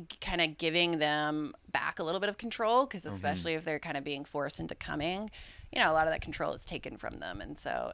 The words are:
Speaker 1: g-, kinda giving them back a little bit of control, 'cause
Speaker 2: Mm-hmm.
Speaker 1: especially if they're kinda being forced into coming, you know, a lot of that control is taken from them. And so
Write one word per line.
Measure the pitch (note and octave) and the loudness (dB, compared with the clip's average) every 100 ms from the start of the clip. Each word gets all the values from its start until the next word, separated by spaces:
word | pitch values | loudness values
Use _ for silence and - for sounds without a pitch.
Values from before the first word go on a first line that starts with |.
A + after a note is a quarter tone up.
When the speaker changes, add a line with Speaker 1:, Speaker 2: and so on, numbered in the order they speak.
| E3 | -16
Speaker 1:
g-, | - | -10
kinda | - F3 D#3+ | -4 2 2
giving | D3 E3 E3 F3 D#3+ | 2 2 4 4 4
them | D3+ D3+ D3+ D3+ D3 - - | 4 4 2 0 -2 -8 -4
back | B2+ D3 - | -2 -2 -2
a | |
little | D#3+ F#3 | -2 0
bit | G#3 | 0
of | G3 | -2
control, | A#3 - A3 B3 C4+ | -8 0 4 6 4
'cause | F#3+ | 0
Speaker 2:
Mm-hmm. | - | -6
Speaker 1:
especially | G2 C#3+ F3 E3 | -2 -2 0 0
if | D#3+ | -2
they're | E3+ D3+ | -2 -4
kinda | E3 C#3+ | -2 -6
being | C#3+ C#3 | -4 -6
forced | C#3+ D3 C#3 - | -4 -4 -4 -4
into | D#3+ E3 | -8 -6
coming, | - D3+ D#3+ F#3+ G#3+ - - - - | -6 -2 -2 -2 -6 -10 -18 -18 -6
you | - | 4
know, | F#3 | 6
a | |
lot | D#3+ D#3+ | 6 4
of | |
that | - | 2
control | - D3+ D3+ | -4 -2 -2
is | B2+ | -2
taken | - D#3+ - A2 | -6 -8 -8 -10
from | A2+ - | -10 -8
them. | F2 F#2+ | -8 -8
And | F#2+ D3 | -10 -8
so | C#3 - A#1+ | -4 -4 -4